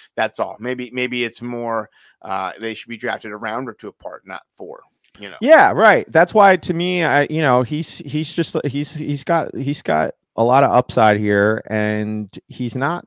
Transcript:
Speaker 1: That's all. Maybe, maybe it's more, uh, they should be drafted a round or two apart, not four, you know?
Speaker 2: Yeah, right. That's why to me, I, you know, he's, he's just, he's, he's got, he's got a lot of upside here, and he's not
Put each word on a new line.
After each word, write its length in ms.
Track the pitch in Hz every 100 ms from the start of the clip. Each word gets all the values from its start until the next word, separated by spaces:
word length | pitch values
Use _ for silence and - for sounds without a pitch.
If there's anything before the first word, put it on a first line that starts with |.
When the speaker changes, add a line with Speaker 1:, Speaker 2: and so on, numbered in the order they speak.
| - -
Speaker 1:
That's 220 | 113 -
all. 180 | 95 98
Maybe, 300 | 120 127 123
maybe 320 | 127 127 123
it's 160 | 117 -
more, 480 | 120 120 117 113 104 _ _ _
uh, 320 | 98 95 95 78
they 140 | 113
should 160 | 110 120
be 80 | 113
drafted 340 | 120 104 110
a 40 | 104
round 340 | 110 113 127
or 20 |
two 160 | 107 104
apart, 380 | - 92 87 92
not 160 | 92 -
four, 300 | - 90 - _ _ _ -
you 120 | 101
know? 80 | 82
Speaker 2:
Yeah, 320 | 247 311 131
right. 320 | 123 220 147 -
That's 220 | 156 175
why 220 | 214 196 185
to 180 | -
me, 300 | 165 180 180
I, 220 | 156 139 143
you 100 | 156
know, 220 | 147 123
he's, 360 | 120 151 165 -
he's 340 | 156 151 156
just, 200 | - 160 160 143
he's, 260 | 139 147
he's 320 | 147 156 143
got, 300 | - 170 - 110
he's 240 | 135 147
got 320 | - - - - _ -
a 80 |
lot 180 | 117 131
of 100 | 135
upside 460 | 113 - - 110 104
here, 440 | 104 101 104 110 -
and 600 | 107 107 107 107 107 104 - -
he's 280 | - 120 127
not 300 | 143 175